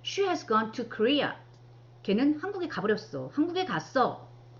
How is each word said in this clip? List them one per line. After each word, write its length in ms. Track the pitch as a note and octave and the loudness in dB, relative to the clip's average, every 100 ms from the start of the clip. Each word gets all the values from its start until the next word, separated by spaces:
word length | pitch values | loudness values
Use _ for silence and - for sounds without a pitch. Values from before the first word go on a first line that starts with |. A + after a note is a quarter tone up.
She 240 | - - G4 | -6 -2 0
has 180 | E4 - | 0 2
gone 240 | A3 A3 | 2 2
to 160 | - A#3 | -4 -6
Korea. 420 | - A3 C#4+ F#3+ - - - - - - - | 0 2 4 2 -4 -14 -20 -20 -20 -20 -8
걔는 360 | - G3+ C#4+ D4+ | 0 2 4 2
한국에 300 | F#4 G4+ E4 | -2 -4 -6
가버렸어. 640 | - G3 G#3 - C#3 C3 | -2 0 0 -2 -8 -4
한국에 320 | - E4 F4 | 0 0 0
갔어. 640 | F#4 E3+ - C4 A3 - - - - - | -2 -4 -2 2 2 0 -12 -20 -20 -20